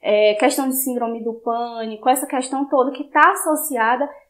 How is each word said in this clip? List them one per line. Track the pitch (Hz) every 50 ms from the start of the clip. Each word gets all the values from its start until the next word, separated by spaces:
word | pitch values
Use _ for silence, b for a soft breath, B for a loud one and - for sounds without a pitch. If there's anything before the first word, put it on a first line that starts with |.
É, | - - 214 208 214 214 208
questão | 214 247 247 - - 269 262
de | 254
síndrome | 254 - 262 247 247 240 226 233 226 220
do | 233 226
pânico, | 226 - 247 233 233 240 240 233 226 226 220 214 214 - 254
essa | 262 277 302 -
questão | - 262 262 - - 269 285
toda | 285 311 269 254 277
que | 269 - 294
tá | - - 302 302 349
associada | 392 381 - 330 311 294 - - 277 233 220 226 247 254 285 294 B B B B